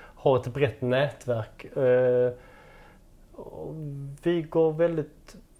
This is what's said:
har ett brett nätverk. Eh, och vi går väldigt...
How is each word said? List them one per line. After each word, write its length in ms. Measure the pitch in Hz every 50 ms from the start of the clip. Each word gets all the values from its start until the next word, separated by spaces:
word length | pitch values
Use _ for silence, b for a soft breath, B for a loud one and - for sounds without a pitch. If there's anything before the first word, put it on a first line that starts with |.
| B B B
har 200 | - - 147 131
ett 100 | 120 -
brett 340 | 120 - 139 143 120 - -
nätverk. 840 | 123 123 127 135 139 - - - - 123 120 113 107 - - - - - -
Eh, 560 | 147 131 127 123 127 127 123 123 123 123 123 123 B B B B B B B B B B B B B - - - - - - -
och 400 | - - - - - - - 156 160 151 143 143 139 139 139 143 -
vi 200 | - 170 175 170
går 300 | 151 160 - 165 160 160
väldigt... 640 | 156 156 170 170 165 156 135 - - - - - - - - _ _